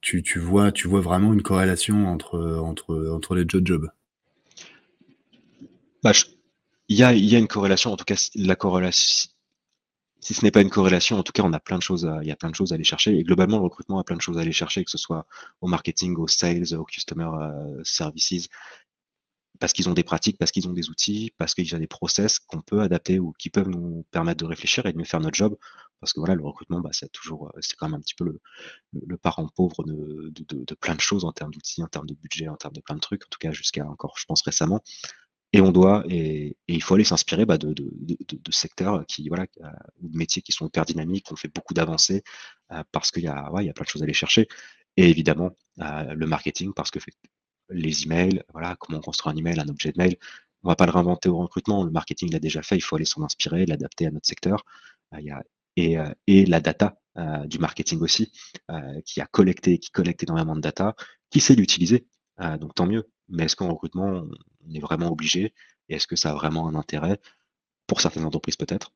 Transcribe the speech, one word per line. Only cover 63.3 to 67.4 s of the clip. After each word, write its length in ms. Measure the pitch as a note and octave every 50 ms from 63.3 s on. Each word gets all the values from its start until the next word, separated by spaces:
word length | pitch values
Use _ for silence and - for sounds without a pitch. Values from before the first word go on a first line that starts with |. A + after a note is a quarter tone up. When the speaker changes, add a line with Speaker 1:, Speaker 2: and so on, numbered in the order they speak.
Speaker 2:
Mais 160 | F#2 E2 E2
est-ce 100 | D#2 -
qu'en 140 | - G2 F2+
recrutement, 560 | E2 D#2+ - E2 _ F2+ F#2+ G2+ F#2+ F#2 E2 - - - - _ _ _ _ D#2+
on 60 | D#2+
est 80 | D#2
vraiment 280 | D2 D2 - D#2+ F2 -
obligé ? 440 | E3 D#2 D#2 D#2 - F2+ F#2+ A2 _ _ - _ _ _ _ _
Et 80 | D#2
est-ce 120 | D2+ - -
que 100 | - E2+
ça 140 | - D#2+
a 20 | D2
vraiment 340 | D2 D2 D#2 D#2 D#2+ E2 D#2+
un 80 | D#2
intérêt ? 460 | D#2 D2+ - - D2+ D2 E2+ G2+ G2+ _ - _ _